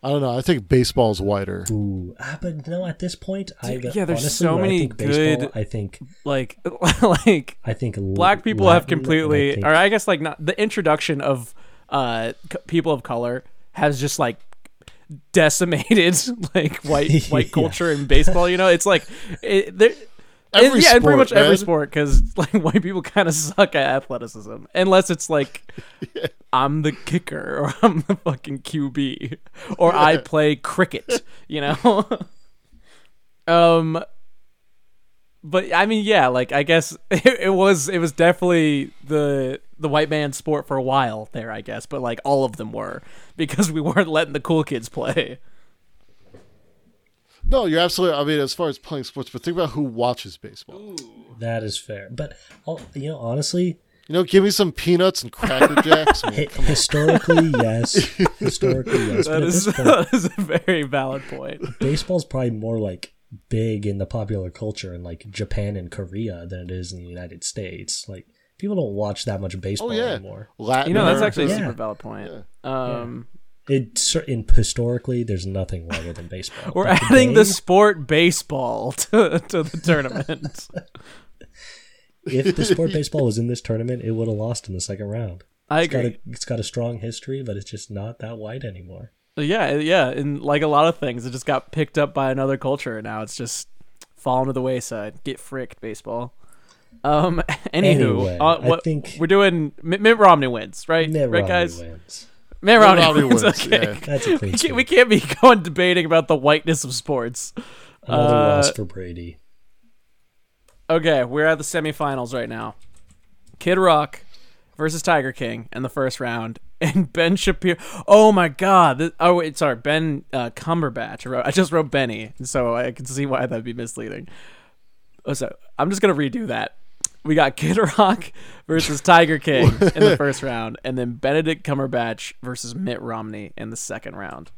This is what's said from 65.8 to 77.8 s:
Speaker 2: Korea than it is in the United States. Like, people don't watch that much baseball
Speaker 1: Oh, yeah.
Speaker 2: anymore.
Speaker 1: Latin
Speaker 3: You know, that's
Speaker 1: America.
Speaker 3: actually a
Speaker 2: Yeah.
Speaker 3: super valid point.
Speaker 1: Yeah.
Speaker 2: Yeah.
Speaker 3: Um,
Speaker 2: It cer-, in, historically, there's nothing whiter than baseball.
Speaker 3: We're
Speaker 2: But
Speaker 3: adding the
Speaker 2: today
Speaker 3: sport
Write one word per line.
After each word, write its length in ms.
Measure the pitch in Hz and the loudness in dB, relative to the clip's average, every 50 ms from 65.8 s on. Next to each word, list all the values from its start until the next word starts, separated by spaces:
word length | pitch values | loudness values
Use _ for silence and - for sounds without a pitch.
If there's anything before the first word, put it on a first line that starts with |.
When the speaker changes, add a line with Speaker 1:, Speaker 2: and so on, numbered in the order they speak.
| 90 87 | -10 -12
Speaker 2:
Korea 560 | - - 98 85 95 104 113 110 92 85 85 90 | -12 -12 -12 -10 -8 -8 -8 -8 -8 -10 -14 -14
than 120 | 95 90 | -14 -14
it 100 | 90 87 | -12 -10
is 200 | 92 92 90 87 95 | -10 -10 -10 -12 -14
in 40 | |
the 80 | 90 87 | -16 -16
United 360 | 87 87 87 90 85 87 85 - | -16 -16 -16 -16 -16 -18 -12 -12
States. 640 | - - 110 101 90 92 95 98 - - - - - | -10 -10 -10 -12 -12 -12 -14 -10 -10 -10 -10 -10 -14
Like, 160 | 101 92 - _ _ _ _ _ _ | -16 -18 -18 _ _ _ _ _ _
people 180 | _ - 202 208 | _ -8 -4 -4
don't 180 | 180 151 110 101 | -2 -4 -4 -4
watch 300 | 101 104 104 101 - - | -4 -4 -4 -6 -6 -6
that 140 | - 101 95 | -6 -6 -6
much 200 | 95 92 90 95 | -8 -8 -10 -8
baseball 300 | 87 95 101 - 214 240 | -6 -6 -6 -6 -6 -4
Speaker 1:
Oh, 40 | 233 | -4
yeah. 180 | 220 240 240 180 | -4 -4 -4 -6
Speaker 2:
anymore. 360 | 110 98 95 104 101 107 _ _ | -8 -10 -14 -18 -18 -20 _ _
Speaker 1:
Latin 320 | - 120 110 127 131 139 160 | -10 -4 0 0 0 0 2
Speaker 3:
You 40 | 180 | 2
know, 100 | 214 202 | 2 4
that's 120 | 165 175 - | 2 2 2
Speaker 1:
America. 80 | - 208 - - | 0 0 0 0
Speaker 3:
actually 40 | 147 | 0
a 40 | 135 | 0
Speaker 2:
Yeah. 80 | 202 214 196 | 0 -2 -4
Speaker 3:
super 60 | 131 - | -6 -6
valid 260 | - 113 107 104 - | -8 -8 -8 -8 -10
point. 320 | - - 110 101 101 - | -14 -16 -14 -14 -14 -14
Speaker 1:
Yeah. 100 | 156 123 - - - - - | -16 -16 -18 -20 -20 -14 -10
Speaker 2:
Yeah. 380 | 127 131 131 127 123 120 120 | -8 -6 -6 -4 -6 -6 -8
Speaker 3:
Um, 260 | 120 120 120 120 120 - - - - - - - _ | -8 -10 -12 -14 -14 -14 -16 -16 -16 -18 -20 -20 _
Speaker 2:
It 300 | - 139 135 127 104 - | -2 -2 0 -2 -2 -6
cer-, 220 | - - - - 165 | -4 -2 -2 -2 -2
in, 240 | - - 131 113 104 - - | -2 -2 -6 -6 6 8 8
historically, 680 | 120 107 - - 123 120 120 123 123 - - 127 120 120 | 8 8 6 -2 -2 -2 -2 -2 -4 -4 -4 -4 -4 -2
there's 240 | 110 101 90 90 | -4 -4 -6 -4
nothing 400 | 95 95 95 92 - 95 87 82 | -6 -6 -6 -6 -6 -8 -10 -8
whiter 260 | 82 85 - 82 85 82 | -8 -10 -8 -8 -10 -12
than 140 | 85 85 | -12 -14
baseball. 440 | 85 92 92 92 - - - - 180 - | -14 -14 -12 -14 -14 -14 -12 -4 0 0
Speaker 3:
We're 80 | 180 196 | 2 4
Speaker 2:
But 160 | 196 185 160 - - | 4 2 2 6 6
Speaker 3:
adding 220 | 247 262 254 247 220 | 8 8 8 8 6
the 100 | 220 214 | 6 6
Speaker 2:
today 80 | 202 190 | 6 4
Speaker 3:
sport 520 | - - - 180 196 | -4 0 2 6 6